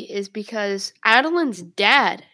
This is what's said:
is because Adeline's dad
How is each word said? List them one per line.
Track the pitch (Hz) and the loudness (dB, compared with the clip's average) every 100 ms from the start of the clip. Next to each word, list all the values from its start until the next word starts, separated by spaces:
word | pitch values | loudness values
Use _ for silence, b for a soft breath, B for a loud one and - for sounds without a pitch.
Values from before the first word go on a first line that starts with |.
| - | -6
is | 202 196 | -8 -8
because | 214 208 226 202 196 - - 220 | -10 -10 -6 -6 -6 -8 -6 2
Adeline's | 233 311 349 302 185 | 2 4 0 -2 -4
dad | 175 - 202 277 202 - - | -12 -2 4 4 2 -2 -12